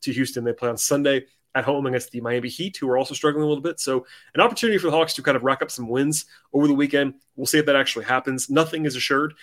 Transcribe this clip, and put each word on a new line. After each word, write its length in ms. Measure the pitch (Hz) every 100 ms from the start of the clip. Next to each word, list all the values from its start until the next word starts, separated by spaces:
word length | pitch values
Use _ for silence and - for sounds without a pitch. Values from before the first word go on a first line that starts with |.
to 120 | 135
Houston. 300 | 123 131 123
They 100 | 117
play 160 | 117 120
on 80 | 113
Sunday 480 | - 143 143 135 - _ _ 131
at 100 | 123
home 220 | 143 135
against 240 | 127 -
the 100 | 120
Miami 260 | 117 123 120
Heat, 300 | - 190 -
who 100 | 131
are 100 | 127
also 180 | 135 139
struggling 280 | 151 151
a 40 | 151
little 160 | 143
bit. 160 | 165 160
So 260 | 135 127 - - - -
an 40 |
opportunity 380 | 233 226 233 202
for 80 | 165
the 100 | 160
Hawks 200 | 160 -
to 80 |
kind 120 | 147 131
of 80 |
rack 200 | 131 131
up 80 | -
some 180 | - 113
wins 360 | 127 143 151 - - _
over 140 | 139 147
the 80 | 139
weekend. 400 | 139 143 139 - _ -
We'll 120 | 127
see 100 | 151
if 80 | 147
that 100 | 139
actually 300 | 131 117 117
happens. 460 | 131 135 131 -
Nothing 340 | 147 160 160 151
is 100 | 123
assured. 380 | - 139 156 -